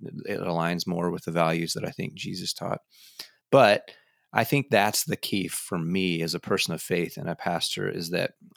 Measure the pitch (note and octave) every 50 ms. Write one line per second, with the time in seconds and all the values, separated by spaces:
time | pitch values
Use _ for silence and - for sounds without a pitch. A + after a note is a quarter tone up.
0 | - - - - - G2+ G2+ F2+ F#2+ F2+ E2+ E2+ E2 E2+ F2 E2+ - F#2 F2 E2+
1 | F2 F2 E2+ F2 - - E2 E2+ E2 E2 E2 E2+ E2 D#2+ - - - - - -
2 | F#2+ F#2+ - - - F#2+ F2+ F#2 F2+ E2+ - - F#2 F2+ - - - _ _ -
3 | - - - - - - _ _ _ _ - C#3 B2 G#2 G#2 - - - - -
4 | _ _ _ _ _ _ - G#2+ A#2 - D3 C#3+ C3 - A2 G2+ G2+ G#2+ - -
5 | - - - - - - - G2 F#2 E2+ - - - - G2+ F2 D#2+ E2 F2+ F#2+
6 | F#2 F#2 E2+ D#2+ E2 E2 E2 E2+ - - G#2 F#2 - - E2+ - - - F#2+ F2
7 | E2+ - - - - E2+ E2+ - - F2+ F2 E2 - - - G2+ G2 G2 F#2 F#2
8 | E2+ E2 F2 F2 F2+ - - _ - - -